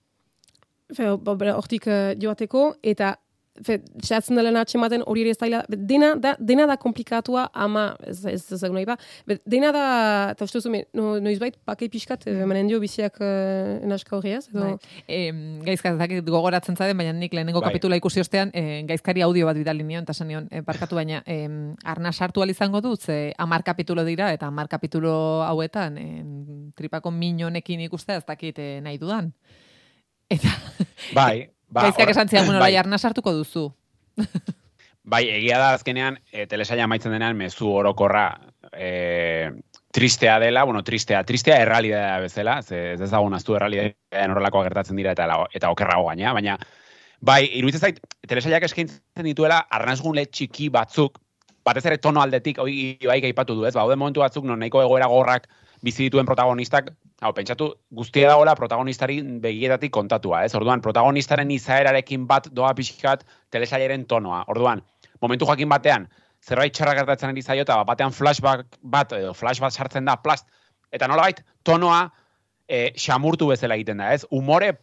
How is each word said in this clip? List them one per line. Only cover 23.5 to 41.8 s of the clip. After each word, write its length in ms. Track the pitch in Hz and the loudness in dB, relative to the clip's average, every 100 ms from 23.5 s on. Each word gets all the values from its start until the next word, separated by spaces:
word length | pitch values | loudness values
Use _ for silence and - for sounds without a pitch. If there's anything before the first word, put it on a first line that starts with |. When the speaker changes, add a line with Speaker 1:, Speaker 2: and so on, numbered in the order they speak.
| 165 | 0
Speaker 2:
kapitulo 400 | 180 175 165 170 | 0 -4 -2 -2
dira, 300 | 165 165 202 | -2 0 -2
eta 120 | 156 147 | -2 -4
hamar 200 | 147 151 | -6 -6
kapitulo 760 | 160 156 165 160 160 160 160 | -6 -4 -2 0 0 0 0
hauetan, 540 | 165 160 160 214 165 147 | -2 -2 -4 -4 -6 -6
em, 760 | 156 156 151 143 147 147 147 - | -12 -12 -12 -14 -14 -16 -18 -14
tripako 340 | 156 160 170 | -10 -8 -6
min 320 | 170 175 165 | -4 -2 -2
honekin 380 | 170 170 - 170 | -4 -6 -6 -8
ikustea 380 | 165 170 - 185 | -8 -10 -8 -8
ez 80 | - | -8
dakit, 320 | 151 160 151 | -10 -10 -10
eh, 220 | 143 139 | -10 -10
nahi 160 | 147 143 | -10 -10
dudan. 340 | 165 220 165 - _ _ _ _ _ _ _ _ - | -6 -6 -6 -10 _ _ _ _ _ _ _ _ -4
Eta 200 | 156 - - - - 185 - - | 0 0 -2 -6 -8 -8 -8 -2
Speaker 3:
Bai, 340 | 143 131 113 - _ _ | 4 4 2 -6 _ _
ba, 120 | - | 2
Speaker 2:
Gaizkak 180 | 202 190 214 | 4 6 4
Speaker 3:
hor-, 40 | |
Speaker 2:
esan 180 | 208 214 | 4 4
zidan, 180 | 202 190 | 4 4
bueno, 120 | 190 | 6
Speaker 3:
bai. 140 | 190 | 6
Speaker 2:
bai, 40 | 185 | 6
arna 220 | 185 202 | 2 0
sartuko 340 | 233 220 202 | -2 -2 0
duzu. 400 | 156 151 170 147 - _ _ _ - | -2 -2 -6 -8 -10 _ _ _ -8
<laughs> 100 | 208 - - - _ _ _ _ 101 | -6 -6 -10 -12 _ _ _ _ -2
Speaker 3:
Bai, 220 | 117 120 | 0 2
egia 280 | 107 117 123 | 0 2 4
da 80 | 135 | 4
azkenean, 420 | 131 131 127 131 135 _ | 4 0 -2 -4 -4 _
eh, 140 | 107 101 | -10 -6
telesaila 320 | 104 101 120 113 | -4 -2 0 0
amaitzen 240 | 113 113 | 0 -2
denean 220 | 110 113 110 | -2 -2 -2
mezu 300 | 92 - 107 | -6 -4 0
orokorra, 540 | 98 101 101 101 104 95 - - _ - | 2 2 4 4 4 2 -2 -14 _ -20
eh, 800 | - 92 90 87 87 85 82 78 53 - _ _ | -10 -6 -4 -2 -2 -2 -2 -4 -8 -18 _ _
tristea 460 | - 123 - 113 110 | 2 2 4 4 6
dela, 240 | 117 123 | 4 4
bueno, 180 | 139 110 | 2 0
tristea, 400 | 107 113 - 98 | -2 -4 0 0
tristea 360 | 95 120 - 143 | 0 0 6 6
errealitatea 540 | 110 117 | 6 4